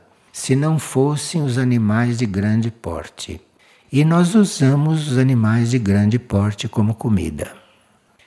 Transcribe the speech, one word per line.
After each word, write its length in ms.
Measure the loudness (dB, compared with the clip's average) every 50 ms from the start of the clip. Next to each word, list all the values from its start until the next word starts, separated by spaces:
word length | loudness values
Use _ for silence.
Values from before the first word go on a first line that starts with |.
| _ _ _ _ _ _ -16
se 220 | -8 -4 -2 0
não 240 | 0 0 0 -2 -2
fossem 640 | -4 -2 -2 0 0 0 0 -4 -6 -6 -4 -4 -2
os 160 | -2 -2 0
animais 600 | 0 0 0 2 2 2 0 0 0 -2 -2 -2
de 80 | -4
grande 440 | -4 -2 -2 0 0 0 0 0 -2
porte. 680 | -6 _ -10 -10 -8 -8 -10 -12 -16 -16 -16 -14 -16 -16 -18 _ _ _ _ _ _ _ _ _
E 140 | 0 2 2
nós 300 | 4 4 4 4 4 4
usamos 760 | 4 4 2 2 2 2 2 4 2 2 0 0 0 -2 0
os 80 | 0 2
animais 520 | 2 2 2 2 2 2 2 2 0 0
de 80 | 0 0
grande 400 | 0 2 2 2 2 2 0 0
porte 500 | -2 -2 -2 0 0 -2 -2 -4 -8 -6
como 260 | -2 0 0 0 -2
comida. 580 | -2 -2 -2 0 0 -2 -4 -6 -8 -10 -10 -12 -16 -20 _ _ _ _ _ _ _ _ _ _ _ _